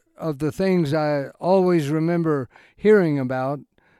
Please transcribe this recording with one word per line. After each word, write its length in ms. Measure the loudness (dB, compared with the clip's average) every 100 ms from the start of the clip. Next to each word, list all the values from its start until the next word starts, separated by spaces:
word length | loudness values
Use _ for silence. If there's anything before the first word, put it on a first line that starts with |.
| _ -10
of 220 | -8 -4
the 120 | -6
things 420 | -2 0 0 0
I 360 | 0 0 -2 -6 -6
always 500 | 0 2 4 2 0
remember 600 | -2 0 0 0 -2 -4 -14 _ _
hearing 420 | 4 4 4 0
about 420 | -2 -4 -4 -6 -12 _ _